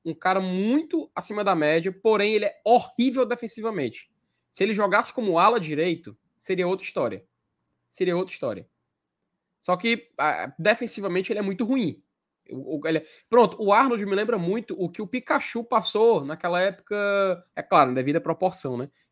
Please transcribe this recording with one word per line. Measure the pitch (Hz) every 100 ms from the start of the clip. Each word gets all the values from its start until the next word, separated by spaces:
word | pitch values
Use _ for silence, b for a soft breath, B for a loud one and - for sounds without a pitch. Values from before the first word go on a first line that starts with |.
um | 165 160
cara | 185 190
muito | 185 185 214 285 320 330 - -
acima | - 208 202
da | 175
média, | 151 160 180
porém | 185 226 214 208
ele | 214 202
é | - 214
horrível | 240 - - 254 254 226
defensivamente. | 240 226 - 220 196 127 - - _ _ _ _
Se | - 202
ele |
jogasse | 208 202 202 -
como | - 208 165
ala | 196 233
direito, | 156 147 175 165 - - _ _
seria | - 185 175
outra | 185 -
história. | - 123 - - _ _ _ _ _ _
Seria | - 180 175
outra | 185
história. | - 131 98 - _ _ _ _ _ _ _ _ _
Só | - 180
que, | 233 - - -
ah, | 151 80 113 -
defensivamente | 202 214 233 - 196 180 185
ele | 208
é |
muito | 196 185 220
ruim. | 269 175 110 _ _ _ _ -
O, | 131 131 151
o, | 160
ele | 160
é, | - B B
pronto, | 240 214 -
o | 202 208
Arnold | 269 233 202
me | 196
lembra | 214 220
muito | 170 220 - 180
o | 175
que | 175
o | 208
Pikachu | 254 - 294 - 233
passou | 233 226 - 214 226 196 139
naquela | 165 175 175
época, | 190 196 - 208 202 202 190 180 - -
é |
claro, | - 175 131 127
devido | 131 160
à |
proporção, | 151 165 - - 139 123
né? | 139 _ _